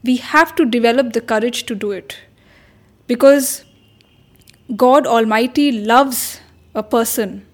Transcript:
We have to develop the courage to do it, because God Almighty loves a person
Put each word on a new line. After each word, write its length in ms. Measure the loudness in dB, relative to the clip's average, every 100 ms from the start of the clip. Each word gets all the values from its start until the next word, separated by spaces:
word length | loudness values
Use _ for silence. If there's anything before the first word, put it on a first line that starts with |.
We 120 | -2 -4
have 380 | 0 0 0 0
to 80 |
develop 480 | 0 2 0 0 -2
the 80 | -4
courage 460 | -4 -2 -2 -6 -10
to 80 |
do 160 | -8 -8
it, 260 | -8 -12 -20 _ _ _ _ _ _ _ _ _
because 580 | 4 6 6 0 -8 _ _ _ _ _ _ _ _ _ _ _ 0
God 300 | 4 4 4
Almighty 640 | 0 0 0 0 0 0
loves 680 | -2 2 2 2 -2 -10 -14 _ _ _
a 80 | -10
person 640 | -2 -2 -2 -4 -6 -8 -20